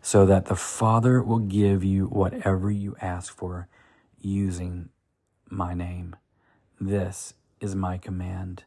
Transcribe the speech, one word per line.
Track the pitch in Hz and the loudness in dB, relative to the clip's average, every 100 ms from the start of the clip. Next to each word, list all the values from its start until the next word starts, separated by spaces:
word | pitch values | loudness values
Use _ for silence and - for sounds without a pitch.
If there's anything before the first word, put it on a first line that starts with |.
so | - 104 98 | 4 6 8
that | 95 - | 6 4
the | 95 | -4
Father | - - 113 113 120 127 | -4 0 2 4 6 4
will | 110 113 | 4 0
give | 101 98 101 95 | 2 4 4 4
you | 95 98 95 | 2 2 0
whatever | 101 92 - 98 95 101 | 0 0 0 -2 0 0
you | 101 101 - | -2 -6 -8
ask | 92 90 - | -8 -8 -10
for | - 92 90 87 _ _ _ _ _ | -10 -10 -10 -12 _ _ _ _ _
using | 98 98 95 87 87 87 85 _ _ _ _ _ _ | -4 -2 -2 -4 -8 -8 -12 _ _ _ _ _ _
my | 98 87 | -8 -6
name. | 87 87 90 87 85 _ _ _ _ _ _ | -6 -6 -8 -12 -16 _ _ _ _ _ _
This | 95 101 92 98 - _ _ _ | -4 -2 -4 -8 -16 _ _ _
is | 101 | -6
my | 95 92 92 | -4 -4 -4
command. | - 92 90 92 92 90 | -6 -8 -6 -8 -10 -12